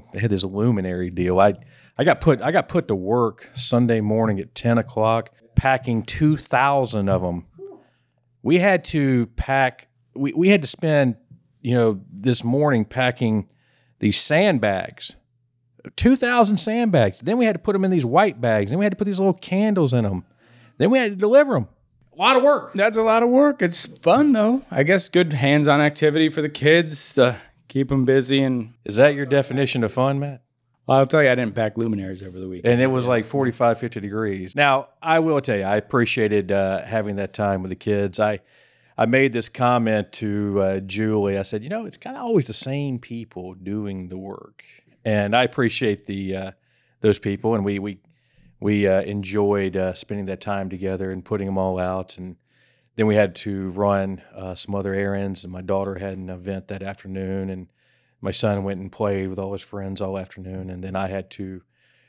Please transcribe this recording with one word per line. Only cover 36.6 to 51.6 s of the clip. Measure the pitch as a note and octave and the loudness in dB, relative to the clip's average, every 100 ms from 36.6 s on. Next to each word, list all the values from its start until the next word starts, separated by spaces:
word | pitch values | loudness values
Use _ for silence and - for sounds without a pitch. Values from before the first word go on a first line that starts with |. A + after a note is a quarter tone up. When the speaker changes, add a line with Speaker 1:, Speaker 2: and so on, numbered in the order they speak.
| F#2+ F#2+ | 0 -2
Speaker 1:
having | D2+ A2 G#2 G2+ | -4 -4 -4 -6
that | F#2+ | -8
time | - G#2 F#2+ | -4 -2 -2
with | F#2 | -6
the | F#2 | -8
kids. | - G2+ G2+ F2+ | -2 -2 -2 0
I, | G#2+ G2+ _ _ _ _ _ - | -2 -2 _ _ _ _ _ -2
I | |
made | A2+ C3 C3+ | 2 4 2
this | A#2 - | 0 -6
comment | - B2 B2 A2+ G#2+ G2+ | -2 0 2 2 0 -2
to, | - G#2+ G#2 G#2 G2 | -8 -6 -4 -2 0
uh, | F#2+ G2 | 0 -2
Julie. | F#2+ F#2+ A2 G#2+ G2+ G2 | -6 -4 -2 0 0 -2
I | |
said, | G2 G#2+ | -6 -8
"You | B2 | -8
know, | G#3+ | -10
it's | G#3 - | -10 -16
kinda | - C4 | -16 -10
always | A#3+ G#3+ B2+ | -2 0 0
the | |
same | G#2+ C3 C#3 C#3+ B2 | -6 -6 -6 -6 -8
people | - A#2 A2 F2+ F2+ | -10 -14 -12 -14 -14
doing | F#2+ F#2+ G#2 G#2 F#2+ F2+ | -14 -8 -6 -6 -8 -10
the | F#2 | -12
work." | G2 G2+ - _ - - _ _ | -14 -16 -18 _ -20 -20 _ _
And | A2+ G#2 G2+ A#2 | -2 0 2 2
I | |
appreciate | B2 - A#2 - A#2 G2+ - | 2 0 0 0 -2 -2 -6
the, | G2 F#2+ F#2+ | -8 -6 -6
uh, | F#2+ - _ _ _ _ | -10 -16 _ _ _ _
those | G#2+ G2+ | 0 0
people. | G2+ G2 A2+ | -2 -2 -2
And | A2+ G2 | 0 -2
we, | G2+ | -4
we, | G2+ F#2+ _ _ _ _ _ _ | -6 -12 _ _ _ _ _ _
we, | G#2 G#2 G2 | -2 2 2
uh, | F#2+ | 2
enjoyed, | F2+ G2+ F#2+ G#2 G2+ G2+ F#2+ | 0 -8 -4 -2 0 0 -2
uh, | F#2 F#2 | -2 -4
spending | F#2 - G#2 F#2+ | -6 -10 -10 -8
that | F#2+ | -8
time | - G2+ F#2+ | -6 -6 -8
together | F#2 F#2+ F#2 F#2+ | -8 -6 -6 -6
and | F#2+ | -8
putting | - G#2+ G2 | -8 -6 -4
'em | |
all | F#2+ | -2